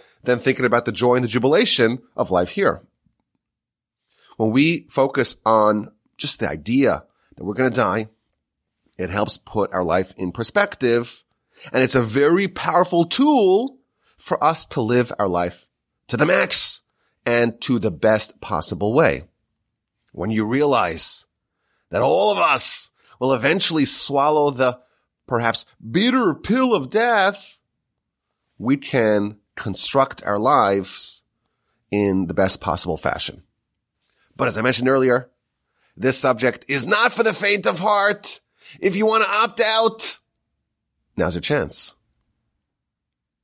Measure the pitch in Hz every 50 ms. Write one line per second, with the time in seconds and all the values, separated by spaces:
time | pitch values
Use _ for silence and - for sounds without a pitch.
0 | - _ _ _ - 123 123 117 - 135 123 - 127 117 113 120 120 120 107 104
1 | 123 123 123 127 127 117 104 123 113 135 151 196 247 - - - 120 113 120 131
2 | - _ _ - - - 92 87 90 - - 196 196 135 - - - _ _ _
3 | _ _ _ _ _ _ _ _ _ _ _ _ _ _ _ _ _ _ _ _
4 | _ _ _ _ _ _ - - 110 110 110 135 147 165 170 - - _ - 139
5 | 135 135 135 135 120 - - - _ 110 113 110 107 107 107 107 101 - - _
6 | _ _ _ - - 147 - - 113 80 76 80 73 98 120 135 139 113 85 71
7 | - _ _ _ _ _ _ - - 98 104 104 127 127 120 127 113 98 92 110
8 | 107 107 _ _ _ _ _ _ _ _ _ _ _ _ _ _ _ _ _ -
9 | 92 85 90 104 104 - - - _ - - 110 98 - - 92 90 82 82 92
10 | 95 - - - 95 90 87 - 113 - - 202 202 202 - - 131 120 117 120
11 | 120 - - - - _ _ _ _ _ _ - - - - 127 131 120 - 131
12 | 120 110 107 139 143 151 170 190 202 185 - - - 165 165 175 185 175 180 170
13 | 170 170 - - 277 302 302 254 208 185 185 208 247 269 - _ _ _ _ _
14 | _ _ _ _ - - 180 - - 151 165 - - - - 147 117 107 120 123
15 | 120 120 - - 104 95 87 87 87 90 - - - _ _ _ _ _ _ _
16 | _ - - 113 147 165 190 196 196 190 - - - - - - - _ _ _
17 | _ _ _ _ _ 123 117 120 120 117 113 - - - 127 117 101 110 85 73
18 | - 107 110 107 - - - _ - - 101 78 78 - 101 76 98 107 117 147
19 | 160 110 69 64 - - _ _ _ _ _ _ _ _ _ _ _ _ _ _
20 | _ _ - - 85 107 110 110 107 107 120 143 147 143 135 117 98 87 80 82
21 | - - - - - _ _ _ _ _ _ _ _ _ _ _ _ _ 80 98
22 | 120 139 156 180 202 214 202 185 175 160 139 123 - - - - - - _ _
23 | _ _ _ _ 123 131 135 120 110 139 175 196 - - 165 156 135 - - -
24 | - - 139 139 139 151 151 151 147 147 135 120 131 127 123 - _ _ _ _
25 | _ _ _ _ _ - 127 117 117 117 117 - - - _ _ - 113 117 180
26 | 214 247 262 262 240 180 143 - - - 208 262 262 254 220 190 135 156 185 214
27 | 233 240 233 208 185 196 196 196 - - - - _ _ _ _ _ _ _ _
28 | _ _ _ _ _ _ _ _ _ _ _ - 98 120 139 139 - - - 131
29 | 113 107 107 104 104 101 104 - _ _ _ - - - - - - - - 139
30 | 135 - - - - - 104 101 110 131 147 135 110 98 98 98 92 - - -
31 | - - - - - _ _ _ _ _ _ _ _ _ _ _ _ _ 104 101
32 | 104 101 95 95 95 82 87 85 95 92 - - - - 78 - - 87 82 -
33 | - - - - - - - - - _ _ _ _ _ _ _ _ _ _ _
34 | _ _ _ _ _ _ _ - 127 127 - 107 113 127 127 120 123 127 135 135
35 | 131 127 120 127 127 - _ _ _ _ _ _ _ _ _ _ _ _ _ -
36 | 101 131 131 - - 131 127 110 127 123 - - - - 143 139 120 165 208 208
37 | 226 247 - - 226 220 202 - 202 202 208 202 165 208 190 160 185 214 208 202
38 | 196 208 208 202 - - - - _ _ _ _ _ - - - - 196 170 190
39 | 220 220 220 220 214 185 202 214 226 226 - - 226 214 220 220 226 220 226 226
40 | - - - - _ _ _ _ _ _ _ _ _ _ _ _ _ _ _ _
41 | _ _ _ - 87 85 82 87 - - 147 143 92 76 - - - - - _
42 | _ _ _ _ _ _ _ _ _ _ _ _ _ _ _ _ _ _ _ _
43 | _ _ _ _ _ _ _ _